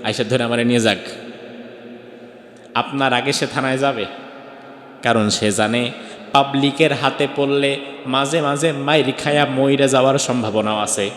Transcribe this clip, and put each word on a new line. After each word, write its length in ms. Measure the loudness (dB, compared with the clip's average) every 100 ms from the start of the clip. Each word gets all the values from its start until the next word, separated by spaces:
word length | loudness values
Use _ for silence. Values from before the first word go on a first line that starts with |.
আইসা 200 | -4 -2
ধরে 200 | 0 0
আমারে 200 | 0 0
নিয়ে 160 | 2 4
যাক।" 180 | 2 0 -6 -14 -16 -16 -16 -16 -18 -18 -18 -18 -20 -20 -20 -20 -20 -20 -6
আপনার 380 | -4 -2 0 2
আগে 200 | 2 0
সে 140 | -2 -2
থানায় 320 | -2 -2 0
যাবে, 260 | 0 -2 -6 -10 -16 -18 -18 -20 -20 -20 -20 -4
কারণ 260 | 2 4 2
সে 240 | 2 0
জানে 380 | 2 0 0 -2 -6 -14 -16 0
পাবলিকের 600 | 2 2 2 0 4 2
হাতে 360 | 4 0 0 -2 0
পড়লে 440 | 0 2 2 -2 -8 -12 -2
মাঝে 340 | -2 0 0
মাঝে 320 | 0 2 0
মাইর 400 | 0 2 2 2 -2
খায়া 220 | 0 2 2
মইরা 400 | 2 2 4 4
যাওয়ার 320 | 6 4 4
সম্ভাবনাও 600 | 0 0 0 0 0 0
আছে 320 | -2 -2 -2